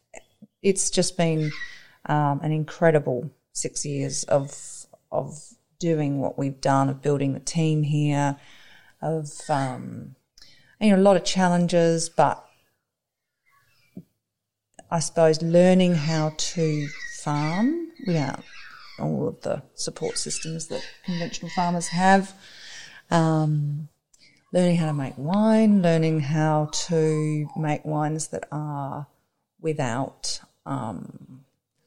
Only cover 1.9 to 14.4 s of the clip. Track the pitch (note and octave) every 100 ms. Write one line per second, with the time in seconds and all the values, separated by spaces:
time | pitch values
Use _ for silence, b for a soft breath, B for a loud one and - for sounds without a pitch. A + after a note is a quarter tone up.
1.9 | B - D3+ D3 C#3 D#3 D#3 D3+ - E3+
2.9 | D3+ C#3 B2 C3+ - _ - D3 - D3
3.9 | C#3+ C#3 C#3 - C#3+ C#3 - - - -
4.9 | _ - D3+ D3 D3+ - _ _ - E3+
5.9 | D#3 C#3+ C#3 F2 - C#3 C3+ C#3 C3+ C3+
6.9 | C3+ D3 C#3+ C#3 C3+ - E3 D#3+ D3+ D3
7.9 | D3+ D3 C#3+ C#3+ C#3+ b b b b b
8.9 | b D3+ D#3+ D3+ - - C#3+ C3+ B2+ B2+
9.9 | A2+ - - _ _ b b b b G#3+
10.9 | F#3+ G3 F3+ - F#3+ F3+ F3 E3+ F3 E3
11.9 | E3 D#3+ - C#3 - - _ _ _ _
12.9 | _ _ _ _ _ _ _ _ _ _
13.9 | - - _ _ _